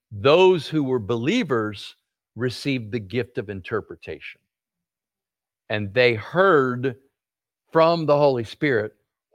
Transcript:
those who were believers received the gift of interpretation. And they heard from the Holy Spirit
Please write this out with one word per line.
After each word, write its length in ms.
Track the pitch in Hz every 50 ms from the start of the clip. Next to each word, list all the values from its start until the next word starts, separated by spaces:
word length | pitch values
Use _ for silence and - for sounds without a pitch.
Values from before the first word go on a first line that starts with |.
| _ -
those 560 | 110 101 98 135 151 180 185 185 185 165 -
who 160 | - 156 156
were 160 | 143 127 127 123
believers 960 | 104 95 120 113 117 151 220 254 226 147 127 113 107 107 104 104 - - - _ _ _ _ _ _ _ -
received 560 | 107 120 127 - - - 143 135 127 110 104
the 80 | 110 123
gift 400 | 101 90 107 123 113 - - 135
of 100 | 104 104
interpretation. 920 | 101 95 87 - 117 104 - - 87 - - 92 80 76 - - - _ _ _ _ _ _ _ _ _ _ _ _ _ _ _ _ _ _ _ _ _ _ _ _ _ _ -
And 260 | 113 107 104 98 98
they 200 | 127 127 123 117
heard 800 | 107 - - - 170 190 196 170 143 131 127 123 123 123 135 120 _ _ _ _ _ _ _ _ _ _ _ _ _ _ _
from 360 | - 165 160 165 170 170 156
the 100 | 147 147
Holy 260 | 143 147 143 131 120
Spirit 520 | 113 - - - 156 147 127 107 104 107 _ _ _ _ _ _ _ _